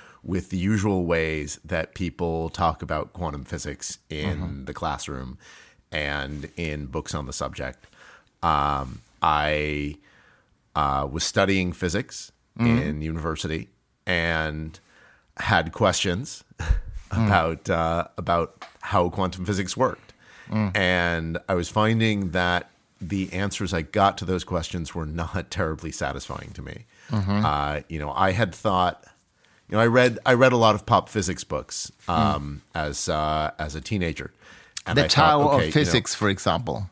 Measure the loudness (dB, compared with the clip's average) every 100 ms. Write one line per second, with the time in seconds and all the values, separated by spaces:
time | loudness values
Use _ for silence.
0 | -20 -14 -6 -4 -2 -2 2 2 2 2
1 | 2 2 0 -2 -6 -10 -4 -4 -4 -6
2 | -6 -2 -2 -2 -4 0 0 0 -4 -4
3 | -6 -6 -6 -6 -8 -8 -8 -8 -10 -12
4 | -10 -6 -4 -4 -6 -8 -10 -6 -6 -6
5 | -6 -8 -10 -12 -18 -20 -20 _ _ -6
6 | -4 -4 -6 -8 -10 -6 -6 -6 -6 -8
7 | -6 -6 -6 -6 -6 -6 -10 -10 _ _
8 | -20 -20 _ _ 0 2 2 0 -4 -10
9 | -18 _ 2 4 2 0 -2 -4 -6 -8
10 | _ _ _ _ _ _ _ -2 0 0
11 | -2 -4 -2 2 2 2 0 -2 -2 -2
12 | -6 -12 -16 _ _ -2 2 2 0 -4
13 | -4 -4 -4 -4 -4 -6 -8 _ _ _
14 | -2 0 0 0 -2 -4 -8 -12 _ _
15 | -20 _ _ -8 2 2 2 2 2 2
16 | 0 -2 -4 -12 -16 -4 0 0 -2 -10
17 | -4 0 4 4 4 0 0 0 2 0
18 | -4 -6 0 0 0 -6 -20 -16 -2 0
19 | 2 0 -2 -2 -2 -2 -2 0 0 -2
20 | -14 _ -20 -20 -6 -2 0 2 2 2
21 | 2 0 -2 -4 -2 -2 0 2 2 4
22 | 2 2 0 0 2 0 -2 _ _ _
23 | -6 -4 -2 -2 -4 -4 -4 -2 -2 4
24 | 4 2 -2 -2 -2 -4 -4 -6 -6 -6
25 | -6 -4 -4 -6 -6 -4 -2 -4 -8 -6
26 | -6 -6 -8 -12 -12 -12 -12 -14 -18 _
27 | -4 -2 0 2 2 2 0 -4 -6 -6
28 | -4 2 2 2 0 -2 0 2 2 0
29 | -10 _ _ _ _ _ -2 2 4 6
30 | 4 4 4 6 6 8 6 6 4 2
31 | 4 -2 -2 -4 -4 -6 -6 -10 -10 -10
32 | -2 2 2 0 -4 -10 -8 -6 -4 -4
33 | -2 0 0 0 -2 -4 -8 -8 -4 -2
34 | -2 -4 -10 -14 -20 -20 -16 -10 0 2
35 | 4 6 6 6 6 4 4 4 4 4
36 | 2 0 0 2 2 0 0 -4 -6